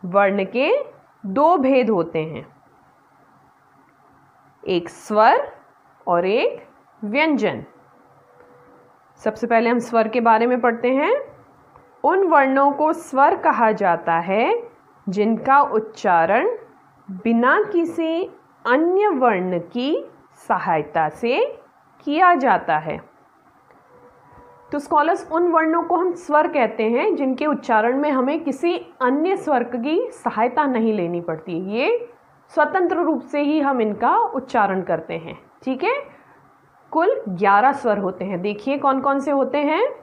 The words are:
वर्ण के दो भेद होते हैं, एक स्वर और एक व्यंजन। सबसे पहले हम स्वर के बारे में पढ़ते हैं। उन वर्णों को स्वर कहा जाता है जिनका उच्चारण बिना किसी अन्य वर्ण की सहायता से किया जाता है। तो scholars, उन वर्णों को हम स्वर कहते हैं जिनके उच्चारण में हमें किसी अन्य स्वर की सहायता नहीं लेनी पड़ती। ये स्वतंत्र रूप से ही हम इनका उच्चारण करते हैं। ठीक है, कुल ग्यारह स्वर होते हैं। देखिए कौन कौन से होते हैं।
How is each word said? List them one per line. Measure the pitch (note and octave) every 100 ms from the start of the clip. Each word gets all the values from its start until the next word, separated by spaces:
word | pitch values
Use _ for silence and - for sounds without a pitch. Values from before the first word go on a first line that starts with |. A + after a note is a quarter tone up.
वर्ण | F3+ F#3+ G3+ G3+
के | F#3+ A#3 C#4+ C5+ - - _ _ G3
दो | F#3+ D4+ F4
भेद | C4 C4+ A3+
होते | G#3 E3 E3
हैं, | D#3 C#3 - _ _ _ _ _ _ _ _ _ _ _ _ _ _ _ _ _ _ _ _ _ -
एक | F3 E3+
स्वर | - - G#3+ A3+ A4+ C#5+ - _ _ _ _ -
और | F3 F#3
एक | A3 A4 - - _ _ _
व्यंजन। | G#3+ A#3+ D#4+ C4+ G#3 A#2+ - - _ _ _ _ _ _ - - - - _ _ _ _
सबसे | A3+ G#3+ A#3
पहले | A#3 A#3
हम | A#3+
स्वर | A#3 A#3 A3
के | A#3+
बारे | A#3 A3+ A#3+
में | B3
पढ़ते | A#3+ A3+ A#3+
हैं। | C4 D#4+ C5+ C5+ - - _ _ - _ _
उन | C4+ F#4 F#4+
वर्णों | D#4 C4+ C4+ C#4
को | C#4+ D4+
स्वर | D#4+ - C4 C#4+ F#4+
कहा | D#4+ A#3 A3+
जाता | G#3 G3 E3+ E3+
है | E3 E3+ G3 C4+ A#4 A#4 - _ _ -
जिनका | F#3 G#3 A3+ - C4
उच्चारण | C#4+ A3 A3 - G#3 E3+ E3 G#3+ F#4+ A#4 - _ _ _ -
बिना | F#3 A3+ A#3 B3 E4+ G#4+
किसी | F4+ E4 E4+ D#4+ E4 F#4+ - _ _ -
अन्य | C4 E4 F#4 G#4
वर्ण | D4 B3 F#3 F#3 F3
की | E3+ A#3+ C4 F4+ - - _ _ -
सहायता | G3 - E3 D3+ E3 D#3
से | D3+ A#3 C#4 C5+ - - _ _ _
किया | - D4 F4+
जाता | F4 B3+ F3+ - D#3
है। | D#3 D3 - _ _ _ _ _ _ _ _ - - _ _ - - - -
तो | C#4+
scholars, | C#4+ D#4 D#4 D#4+ -
उन | D#4+ F4
वर्णों | E4 D#4+ E4
को | E4 F4
हम | F4+
स्वर | F4 - D4 D#4
कहते | D4+ A3+ A3 A3
हैं | A#3+ G4 E4
जिनके | C4+ B3+ D4+
उच्चारण | D4 - A3 A3+ C4
में | D4
हमें | C4+ B3+ D#4
किसी | D#4 C4 E4+ F#4+ - -
अन्य | B3+ C4+ E4+ G4
स्वर | - C4+
की | A#3+ A#3+ A#3+ E4 B4
सहायता | - A#3+ - A#3+ B3+
नहीं | D4 B3 A3+
लेनी | G#3+ E3+ F3
पड़ती। | E3+ D#3 -
ये | E3 F#3 G#3+ D#4 A#4 A#4+ - _ _ _
स्वतंत्र | - D4+ F#4+ F4 F4
रूप | D#4+ C#4+
से | - D4
ही | C#4+ D#4
हम | C#4 C4
इनका | G#3+ G3+ A#3+ F#4+
उच्चारण | A4+ C4+ C4 A#3+ G3+ F#3+
करते | F3+ E3 -
हैं। | E3 D#3+ D#3 _ _
ठीक | - C4
है, | F4+ C#5 C#5+ - _ - _ _ _ _ _
कुल | D#4 F4+ C5+ -
ग्यारह | F3+ G3+ G3+ B3+
स्वर | C4+ A#3+ G3+
होते | F#3+ F#3+
हैं। | F#3+ F3+
देखिए | G3 G#3 - C#4
कौन | C#4 C4+
कौन | C#4 C#4
से | C#4
होते | C#4 C4 C#4+
हैं। | D4 D#4 C5 -